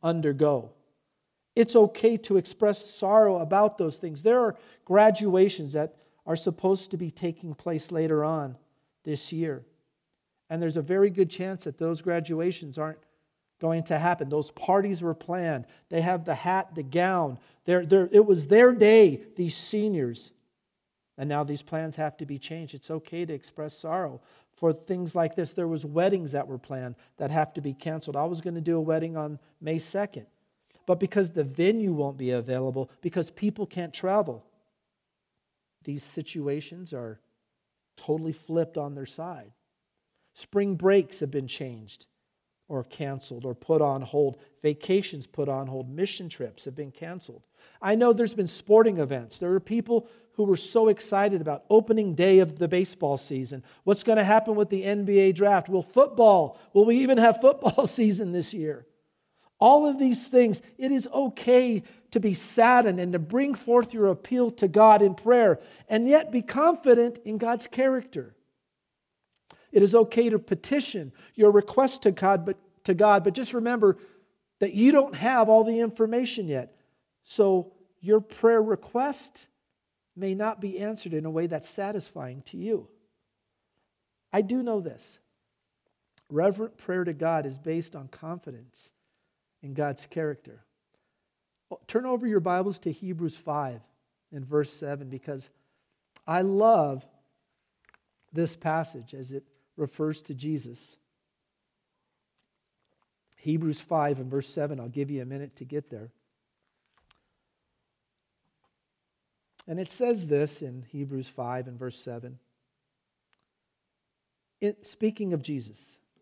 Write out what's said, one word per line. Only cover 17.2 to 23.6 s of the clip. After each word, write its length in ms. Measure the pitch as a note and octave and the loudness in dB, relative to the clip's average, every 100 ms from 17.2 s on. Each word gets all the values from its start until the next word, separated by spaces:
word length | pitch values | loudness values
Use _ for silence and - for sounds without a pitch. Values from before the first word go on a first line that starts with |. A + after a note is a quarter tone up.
| D3 B2 _ _ - | -4 -8 _ _ -2
They're, 200 | F3+ D#3+ | 0 4
they're, 240 | F#3+ F3+ | 4 6
it 140 | G#3 G#3 | 6 6
was 220 | F3 C#3+ | 4 4
their 240 | G#3+ B3 | 6 8
day, 540 | A#3+ G#3+ A3+ G3 C3+ - - | 6 6 8 8 4 -8 -6
these 220 | E3+ - | -6 -6
seniors. 720 | - G#3+ G#3+ F3 B2 A#2 - _ _ _ _ _ _ _ _ - | -8 -4 -2 -2 -4 -6 -18 _ _ _ _ _ _ _ _ -10
And 100 | C#3+ | -4
now 160 | D3 | -4
these 200 | C#3+ D3 | -4 -8
plans 340 | - D#3+ D#3+ D#3 | -8 -8 -8 -6
have 180 | D3+ - | -8 -8
to 80 | C#3+ | -14
be 140 | C#3 | -14
changed. 340 | - E3 D3+ | -14 -14 -16
It's 180 | C3+ - | -16 -12
okay 340 | D#3+ D#3 E3+ E3+ | -12 -10 -10 -10
to 80 | |
express 440 | C#3+ - - | -10 -14 -14